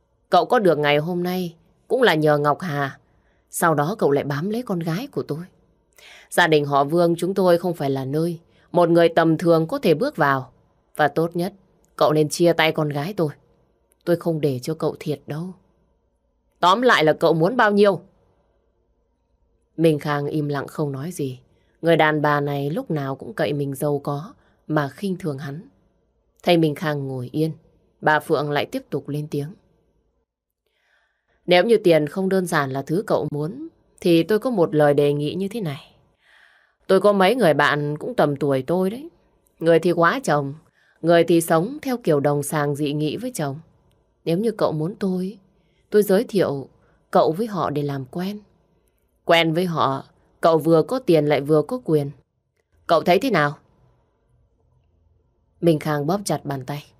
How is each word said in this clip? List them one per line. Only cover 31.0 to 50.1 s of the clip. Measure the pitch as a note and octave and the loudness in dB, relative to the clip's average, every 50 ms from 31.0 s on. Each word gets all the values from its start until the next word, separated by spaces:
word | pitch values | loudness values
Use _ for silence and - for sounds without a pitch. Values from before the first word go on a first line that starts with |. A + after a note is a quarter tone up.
| _ _ _ _ _ _ _ _ _ | _ _ _ _ _ _ _ _ _
"Nếu | - F3 F3+ F3+ | 2 4 4 6
như | A#3 A#3 G#3 G#3 | 4 2 4 4
tiền | F#3 E3 D#3 D3+ | 4 4 4 4
không | D3 - G3 F#3+ F#3+ | 0 -4 -4 -2 0
đơn | F#3+ F#3+ F3+ | 0 0 -2
giản | E3 F3 D#3+ C#3+ C3+ | 0 -2 -2 -2 -2
là | C3 C#3 C3+ | -6 -8 -6
thứ | - D3+ F3+ A3+ | -4 -4 -4 -2
cậu | - E3+ A#2+ - D3 | -2 -2 -2 -2 -4
muốn, | D3 C#3+ D3+ D#3+ A3 C4+ D#4 E4 - _ _ _ _ _ | -6 -6 -8 -8 -10 -12 -16 -16 -18 _ _ _ _ _
thì | - F3+ E3+ E3 E3 | 0 2 2 2 2
tôi | E3 G#3+ G#3+ | 2 -2 -2
có | G#3+ C4 | -2 -2
một | B3 G3+ E3 - - | 0 0 0 0 2
lời | D3+ D3+ D3 D3 | 2 2 4 4
đề | C#3 D3 C#3+ C#3+ | 4 2 2 0
nghị | D3 D3 D3 - | -2 -4 -6 -6
như | F3+ F#3+ G3 | -6 -8 -8
thế | G3 A#3+ | -8 -8
này. | G#3 D#3+ C3+ - - _ _ _ _ _ _ _ _ _ _ _ _ _ _ _ _ _ _ _ _ | -8 -8 -10 -12 -16 _ _ _ _ _ _ _ _ _ _ _ _ _ _ _ _ _ _ _ _
Tôi | _ F#3+ F#3+ | _ 2 4
có | F#3+ G#3 G#3 | 4 4 4
mấy | G3+ F#3+ F#3 A#3 | 4 4 2 2
người | C4+ A3 E3 D3 | 4 4 2 4
bạn | C#3 D3 C#3 C3+ D3 D3 D3 D3 D3+ | 4 4 2 2 0 -2 -4 -6 -6
cũng | - - - | -8 -8 -2
tầm | - E3+ D3 D3 | 0 0 0 0
tuổi | C3+ D#3+ C#3+ C3+ C3+ C3 | -2 -2 0 0 -2 -2
tôi | - E3 F#3 F#3 F#3+ | -2 -2 -2 -2 -2
đấy. | G#3+ B3+ D4 E4+ - _ _ _ _ _ _ _ _ _ | -4 -8 -14 -18 -20 _ _ _ _ _ _ _ _ _
Người | E3 E3 E3+ E3 | 2 4 4 4
thì | D#3+ F3+ E3+ | 4 2 2
quá | E3+ E3+ E3+ G3+ C4+ - | 4 2 2 2 0 -2
chồng, | - D#3 D3 C#3+ C#3 C#3 D#3+ _ _ _ _ _ _ _ _ | 0 0 0 -2 -4 -10 -14 _ _ _ _ _ _ _ _
người | - D#3+ F3 E3+ E3 | 0 2 4 4 4
thì | E3 E3+ E3+ | 4 4 2
sống | D#3+ - E3+ D#3+ E3+ A3+ C#4+ D4+ - | 2 2 0 0 0 -2 -6 -10 -8
theo | C#4 B3 | -8 -8
kiểu | A#3+ - - D#3 C#3+ | -4 -2 0 0 2
đồng | C3+ D3 C#3+ C#3+ C#3+ | 2 0 -2 -2 -4
sàng | - - D#3 D3 C#3+ D3 | -4 -4 -2 -2 -2 -2
dị | C#3+ D3+ C#3+ C#3+ | -4 -4 -4 -2
nghị | D3 D3+ D3+ - | -2 -4 -4 -4
với | F3 A3 B3+ B3 | -6 -8 -10 -6
chồng. | - D#3+ C#3 C3+ D#3+ - _ _ _ _ _ _ _ _ _ _ _ _ | -6 -6 -6 -6 -10 -16 _ _ _ _ _ _ _ _ _ _ _ _
Nếu | D#3+ E3 E3+ | -4 -2 -2
như | A3 A#3 | -2 -2
cậu | G#3+ G#3+ E3+ B2+ - | -2 0 -2 -2 0
muốn | D3+ D3+ E3+ A3 | -2 -6 -6 -6
tôi, | A3 - G3 F#3 F#3 F#3 F#3+ A3 - _ _ _ _ _ _ _ _ _ _ | -6 -6 -4 -4 -4 -6 -8 -10 -14 _ _ _ _ _ _ _ _ _ _
tôi | - G#3 G3+ | 2 2 4
giới | - F#3+ F#3+ B3 | 4 2 2 2
thiệu | - - F#3+ D3+ G#2 C#3+ C#3 C3 - _ _ _ _ _ _ _ _ | 0 0 0 0 0 -2 -6 -8 -12 _ _ _ _ _ _ _ _
cậu | - F#3+ D3+ B2 D#3+ | 2 2 2 4 0
với | E3+ A#3 | -2 -6
họ | A#3 G#3 F3 C#3 F2 | -6 -4 -4 -4 -2
để | C#3+ D3 C#3+ | -2 -4 -4
làm | C#3+ C#3 C#3 C3 | -4 -6 -8 -10
quen. | C3 - F3 F3+ F#3+ G#3 G#3 G#3 _ _ _ _ _ _ _ _ _ _ _ _ _ _ _ _ | -10 -10 -8 -8 -8 -10 -12 -16 _ _ _ _ _ _ _ _ _ _ _ _ _ _ _ _
Quen | - E3+ E3 E3 E3 D#3+ | 2 4 4 4 2 0
với | E3 F#3 | -2 -2
họ, | F3+ E3 D3 A2+ C3 C3+ C3+ - - | -2 -2 0 0 0 -2 -4 -8 -14